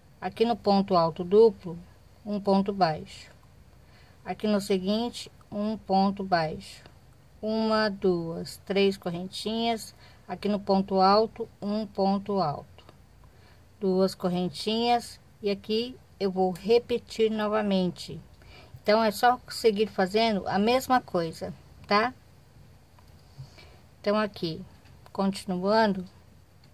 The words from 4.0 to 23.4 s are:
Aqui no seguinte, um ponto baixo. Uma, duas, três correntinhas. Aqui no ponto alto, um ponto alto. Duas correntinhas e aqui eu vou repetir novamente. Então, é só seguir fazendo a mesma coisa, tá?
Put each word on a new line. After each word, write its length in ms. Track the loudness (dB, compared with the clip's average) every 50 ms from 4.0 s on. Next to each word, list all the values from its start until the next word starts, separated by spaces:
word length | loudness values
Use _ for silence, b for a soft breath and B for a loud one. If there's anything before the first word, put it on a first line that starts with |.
| b b b b -12
Aqui 220 | -12 -8 -4 -2
no 140 | 0 0 0
seguinte, 720 | 0 0 -2 -2 0 0 -2 -2 -2 -4 -8 -10 -14 -16 -18 -20 -18 -12
um 260 | -8 -6 -4 -4 -6
ponto 460 | -6 -4 0 2 2 2 2 0 -2 -2
baixo. 640 | 0 0 0 0 0 -4 -8 -12 -16 -18 -20 -20 -20 -20 -20 -20 -20 -20 -20 -20 _ -16 -8
Uma, 480 | -6 -4 -2 0 0 2 2 2 0 0
duas, 720 | -2 0 0 2 2 0 -2 -4 -6 -8 -10 -10 -12 -12
três 380 | -8 -2 0 2 2 2 2 0
correntinhas. 960 | -4 -6 -6 -6 -8 -10 -10 -8 -6 -4 -4 -2 -2 -2 -2 -4 -6 -12 b b b b b b b -14
Aqui 200 | -10 -6 -2 -2
no 120 | -2 -2
ponto 400 | 0 0 2 2 2 2 2 4
alto, 480 | 6 6 6 6 4 2 -2 -8 -12 -12 -12 -10
um 260 | -6 -6 -4 -4 -6
ponto 540 | -6 -4 0 0 0 0 0 -2 -2 -2 -2
alto. 440 | -2 -2 -4 -6 -10 -18 -20 -20 -20 -20 -20 -20 -20 -20 -20 -20 b b b b b b b b b b -10 -4
Duas 340 | -2 0 2 2 2 0 0
correntinhas 1040 | -4 -4 -4 -2 -2 -2 -4 -6 -6 -4 -4 -2 0 0 2 0 0 -2 -6 -16 -20 -20 -20 -14 -8 -6
e 80 | -4
aqui 480 | -4 -4 -4 -4 -2 -2 -2 -4 -8 -16 -20 _ -8 -4
eu 100 | -4 -2
vou 220 | 0 0 0 0 -2
repetir 760 | -2 0 2 2 2 2 0 -4 -4 -6 -6 -2 0 0 0
novamente. 920 | 0 0 -2 0 0 0 0 0 0 0 0 0 -4 -6 -10 -14 -14 -16 -18 -20 B B B B B B B B B -6
Então, 220 | 0 2 2 4 2
é 80 | 2
só 300 | 0 2 4 4 4 2 -2 -12
seguir 400 | -6 0 2 2 2 2 0 -2
fazendo 580 | 0 0 -2 0 2 0 2 2 0 -2 -2
a 100 | -2 -2
mesma 440 | 0 2 2 2 0 0 0 0 0
coisa, 520 | 0 -2 -4 -4 -4 -4 -6 -10 -12 -12 -12 -14 -20 -20 -20 -14 -4 0
tá? 260 | 2 2 2 0 -4 -8 -18 -20 -20 -20 -20 _ -20 -20 -20 -20 -20 -20 _ _ _ -20 -20 -20 -20 -20 -20 -20 B B